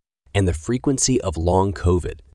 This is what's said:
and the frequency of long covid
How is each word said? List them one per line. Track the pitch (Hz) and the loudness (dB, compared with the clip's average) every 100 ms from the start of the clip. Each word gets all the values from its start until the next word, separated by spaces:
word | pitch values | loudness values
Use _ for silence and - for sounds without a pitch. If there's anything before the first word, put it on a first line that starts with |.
| _ _ _ | _ _ _
and | 101 95 | -2 0
the | |
frequency | 90 - 120 - 131 - 127 | 0 -2 -2 0 0 0 0
of | 95 85 | -2 -2
long | 85 92 98 | 2 2 2
covid | - 92 90 - - - | 0 0 0 -2 -10 -18